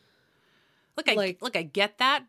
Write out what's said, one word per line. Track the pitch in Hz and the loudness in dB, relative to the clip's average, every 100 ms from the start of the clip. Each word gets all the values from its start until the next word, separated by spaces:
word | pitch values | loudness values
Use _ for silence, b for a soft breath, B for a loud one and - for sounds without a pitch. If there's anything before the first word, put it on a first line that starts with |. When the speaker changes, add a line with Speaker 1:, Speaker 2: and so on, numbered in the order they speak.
| b b b b b b b b b - | b b b b b b b b b -4
Speaker 1:
Look, | 320 | 0
I, | |
Speaker 2:
Like | 208 190 180 | 2 0 -4
Speaker 1:
look, | 254 180 | -6 -6
I | |
get | 160 196 208 - | -4 0 -2 2
that, | 254 285 | 2 2